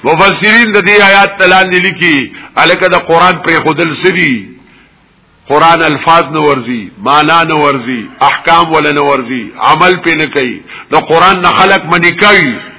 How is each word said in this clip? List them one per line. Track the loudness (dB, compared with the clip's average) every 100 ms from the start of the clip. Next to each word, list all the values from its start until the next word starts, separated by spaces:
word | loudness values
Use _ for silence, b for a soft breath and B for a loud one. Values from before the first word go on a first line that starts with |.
مفسرین | -2 0 0 0 0 2 2
د | 0 2
دې | 2
آیات | 4 4 2 2
ته | 2
لاندې | 2 2 0
لیکي، | -2 -2 0 0 -2 B B -2
الکه | 0 2 0
د | 0
قرآن | 0 2 2 0
پرې | -2 -2
ښودل | -2 -2 -4 -2
څه | -2
دي؟ | 0 -2 -4 -8 -20 _ b b _ _ _ _ _ -2
قرآن | 2 4 2
الفاظ | 0 -2 0 0 0
نه | -2
ورزي، | 0 -2 -4 -8 -10 -8
معنا | 0 0 2 0
نه | 0 0
ورزي، | 0 -2 -6 -8 -10 -2
احکام | -2 0 0 2 2
ولا | 0 0
نه | 0
ورزي، | 0 -2 -2 -8 -10 -2
عمل | 0 2 2 0
پې | -2 -2
نه | -2
کوي. | -2 -4 -8 -16 B B
د | -4
قرآن | 0 2 2 2
نه | 0
خلق | 0 2 0 0
منی | 0 0
کوي | 0 2 2 0 -6 -12